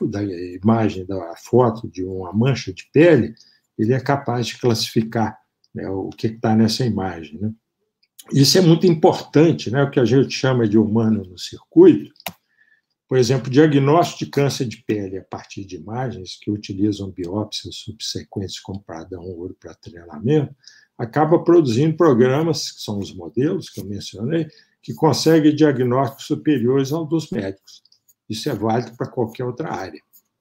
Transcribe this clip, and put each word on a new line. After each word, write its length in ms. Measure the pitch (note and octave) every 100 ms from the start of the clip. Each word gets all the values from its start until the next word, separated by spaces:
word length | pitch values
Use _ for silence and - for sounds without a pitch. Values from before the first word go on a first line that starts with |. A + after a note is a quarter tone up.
da 220 | - G2+
imagem, 800 | G2+ F2 F2+ F2+ G#2 A2+ G#2+ F#2+ F#2
da 300 | F#2+ E2+ -
foto 520 | - A#2+ B2 - G2
de 140 | F2+
uma 300 | F#2 F#2 F2+
mancha 400 | G2+ C3 B2 -
de 160 | F2+ -
pele, 400 | C3+ E3+ C3+ F#2+ - _ _ _ -
ele 140 | A2
é 80 | C3
capaz 480 | - C#3 - A#2+ A2+
de 100 | -
classificar, 800 | B2 A2 - A2+ A2 A#2 A2 - _ _ _
né, 160 | F2+ F2+
o 220 | F#2+ F#2
que 200 | - A2
que 100 | A2
tá 160 | A2+ A2
nessa 280 | A2 -
imagem, 540 | B2 F#2+ F#2+ E2+ D2+ D#2+
né? 140 | G#2+ A2 _ _ _ _ _ - -
Isso 240 | C#3+ C3+ F#3
é 60 |
muito 240 | E3 E3 F#3
importante, 840 | D#3+ F3+ - - C#3+ E3 - G2+
né, 120 | C3+
o 80 | C#3
que 100 | C#3+
a 40 |
gente 260 | A2+ C3+ A#2
chama 360 | - C3 B2+ G#2+
de 120 | A2
humano 460 | G2+ A2+ A2 G#2 F#2
no 120 | -
circuito. 720 | - - _ D#3+ F3+ A#2+ - - - - _ _ _ _ _ _ _
Por 120 | C3
exemplo, 320 | B2 C3+ C3
diagnóstico 720 | B2+ D#3+ C#3 C#3 E3 E3+ -
de 60 | -
câncer 340 | C#3 C#3 -
de 140 | A#2+ -
pele 400 | - G#2 F#2+ F#2+
a 40 |
partir 400 | - F#2+ - - F#2+
de 100 | F2+
imagens 640 | E2+ A#2 C3 F#2 - -
que 100 | -
utilizam 600 | G#2 - F#2+ G#2 G2+ G2
biópsias 640 | F2+ F2 G#2 G#2+ - F#2 -
subsequentes 800 | - - - F#2+ - A2 F#2 -
com 180 | - G2
padrão 440 | G2 E2 D#2+ F2+
ouro 300 | F2+ E2 F2+ -
para 140 | E2
treinamento, 800 | - - E2+ E2+ D2+ G#2+ D3+ B2+ - _ _ _ -
acaba 420 | A#2 C#3+ D#3 E3
produzindo 540 | E3 F3 C#3 A2+ D#3+ D#3
programas, 720 | E3+ A#2 B2+ C3+ E3 D#3 -
que 120 | -
são 160 | - G2+
os 160 | F2
modelos 540 | F2 E2+ A#2 D3+ F#3+ -
que 120 | -
eu 40 |
mencionei, 640 | G2 G2+ - G2 A#2+ E3 D#3+ - _ _
que 140 | -
conseguem 600 | A2+ D#3 - D#3+ D#3+ D3+
diagnósticos 680 | D3 D3+ B2 B2+ B2+ C3+ -
superiores 680 | - D3+ D#3 C3+ A#2 C#3 C3
ao 120 | D#3+
dos 260 | D3+ D#3+ D#3
médicos. 520 | F#3 G2 - _ - _ _ _ _ -
Isso 220 | A2 D3+
é 60 |
válido 420 | G#2+ A2 A#2 A#2 -
para 100 | -
qualquer 380 | - A2+ -
outra 260 | B2 A#2+ D#3+
área. 300 | F#2 F#2 D2+ _ _ _ _